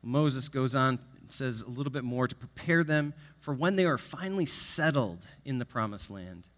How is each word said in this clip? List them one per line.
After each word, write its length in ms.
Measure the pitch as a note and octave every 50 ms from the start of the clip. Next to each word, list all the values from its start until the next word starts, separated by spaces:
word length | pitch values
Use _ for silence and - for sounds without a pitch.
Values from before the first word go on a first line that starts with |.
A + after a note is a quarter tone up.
| -
Moses 460 | A#2 B2 C#3+ D3+ D3+ C3 C3+ B2 -
goes 260 | - C3+ C3 C3 A#2
on 240 | C#3 C3 C3 B2+ A#2+ - - - -
and 100 | - -
says 300 | - - C3 C3 A#2+ A2
a 80 | A2 -
little 240 | B2 B2 C#3 C#3+ B2+
bit 120 | C#3+ B2
more 220 | B2 B2 B2 B2+
to 80 | B2 -
prepare 480 | - - - _ - - - E3+ E3 E3+
them 300 | D3+ D#3 D3+ D3 D3 C#3+ - - - - _
for 120 | - - C#3+
when 240 | B2+ D3 F3 G3+
they 80 | F#3+ F#3
are 140 | E3+ D3 A#2+
finally 480 | - - - C#3 F3 F#3+ F#3+ G3 F3
settled 720 | C#3 - - - - - - D#3 D#3+ D3 C#3+ B2 G2 E2+ F2 F#2 - - - -
in 140 | C3+ C3+ B2+
the 80 | A#2+
promised 440 | - - B2 A2 G#2+ G#2 G2+ - -
land. 360 | G2+ G2 F2+ F2+ F2+ F2 F2+ - _